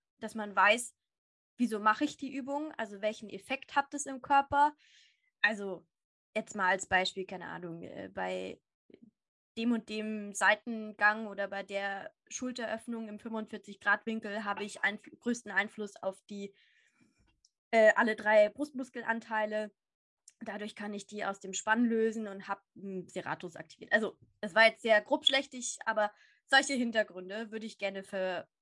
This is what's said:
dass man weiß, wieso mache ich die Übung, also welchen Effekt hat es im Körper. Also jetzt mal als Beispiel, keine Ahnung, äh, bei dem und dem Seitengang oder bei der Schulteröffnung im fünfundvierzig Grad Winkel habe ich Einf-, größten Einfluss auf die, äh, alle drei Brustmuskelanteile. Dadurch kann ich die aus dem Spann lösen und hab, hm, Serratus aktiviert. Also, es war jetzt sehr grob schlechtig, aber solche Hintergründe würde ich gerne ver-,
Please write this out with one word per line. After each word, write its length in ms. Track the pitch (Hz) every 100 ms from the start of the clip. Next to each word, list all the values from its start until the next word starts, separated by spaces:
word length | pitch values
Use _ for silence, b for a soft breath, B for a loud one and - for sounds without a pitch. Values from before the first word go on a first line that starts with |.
| _ -
dass 140 | 220
man 220 | 220 208 196
weiß, 380 | 196 233 - _ _ _ _ _ _ -
wieso 220 | 240 214
mache 240 | 214 214
ich 120 | 294 -
die 180 | 269
Übung, 380 | 269 262 285 311 -
also 240 | 220 202
welchen 260 | 214 214 214
Effekt 480 | - - 262 - -
hat 160 | 277
es 120 | 285 277
im 160 | 269
Körper. 520 | 247 277 277 285 294 302 _ _ _ _ _ _
Also 440 | 208 214 196 175 _ _ _ _ _
jetzt 200 | 214 214 208
mal 140 | 185
als 160 | 190 -
Beispiel, 400 | 185 185 - 185
keine 220 | 185 170
Ahnung, 340 | 165 175 170
äh, 260 | 180 - 190
bei 460 | 190 185 185 190 - _ _ _ - - _ _ _ _ -
dem 140 | 226
und 180 | 233 214
dem 420 | 214 214 214 202
Seitengang 920 | 202 196 208 - 226 214 214 208 214 220
oder 200 | 196 196
bei 160 | 196
der 480 | 196 196 196 196 - _ -
Schulteröffnung 800 | - 254 247 220 226 - 233 220
im 100 | 208
fünfundvierzig 640 | 233 220 220 214 208 202
Grad 260 | 202 208 -
Winkel 380 | 220 214 202
habe 200 | 208 202
ich 180 | 208 -
Einf-, 280 | 202 214 - -
größten 320 | - 233 -
Einfluss 420 | 190 208 - 208 -
auf 260 | 190 190 -
die, 240 | 202 202 _ _ _ _ _ _ _ _ _ _ _ -
äh, 220 | 226 214 -
alle 200 | 226 220
drei 320 | 214 214 208
Brustmuskelanteile. 1200 | 208 294 254 262 247 226 226 - 220 214 214 214 _ _ _ _ _ - -
Dadurch 340 | 220 208 214
kann 200 | - 208
ich 120 | 202 -
die 200 | 208 196
aus 120 | 196
dem 140 | 190
Spann 320 | 190 - 226
lösen 440 | 240 226 220 226 214
und 200 | 196 196
hab, 160 | 196 _ -
hm, 300 | 196 190 170
Serratus 440 | - 147 156 175
aktiviert. 380 | 160 156 - 170
Also, 260 | 220 214 - _ -
es 140 | 208
war 100 | 208
jetzt 160 | 226 220
sehr 220 | 226 214
grob 240 | 208 294 -
schlechtig, 520 | 269 269 254 240 -
aber 260 | - 214 208 - _ _ -
solche 240 | 269 285
Hintergründe 800 | 277 240 220 214 180 185 202 226
würde 140 | 220 214
ich 100 | -
gerne 260 | 196 190
ver-, 460 | 190 196 185 175 - _